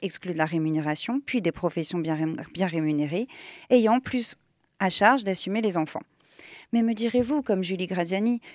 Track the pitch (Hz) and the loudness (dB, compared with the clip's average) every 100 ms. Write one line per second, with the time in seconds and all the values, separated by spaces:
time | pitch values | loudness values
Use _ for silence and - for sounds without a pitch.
0 | 196 - 185 160 156 165 156 156 151 151 | -8 -8 -6 -2 0 0 0 0 -2 -4
1 | - 262 - 247 175 - 175 175 160 180 | -2 -4 -2 -2 -2 -2 -2 -2 -4 -2
2 | 160 156 156 160 165 170 185 165 156 147 | -2 -2 -2 -4 -8 -4 -2 0 0 0
3 | 147 175 254 - - - - 254 220 240 | -2 -2 -6 -10 -20 -12 2 4 6 2
4 | - 254 226 - _ _ _ - 190 - | 0 -4 -4 -8 _ _ _ -4 -2 4
5 | 202 262 196 185 - 208 220 175 156 - | 6 6 2 -4 -2 0 0 0 -2 -6
6 | - _ _ - - - - 233 226 214 | -14 _ _ -20 -20 -20 -2 2 2 2
7 | 226 247 240 302 262 190 180 185 180 180 | 2 2 2 0 2 0 0 -2 -2 -2
8 | 170 190 220 240 - | 0 0 0 0 -4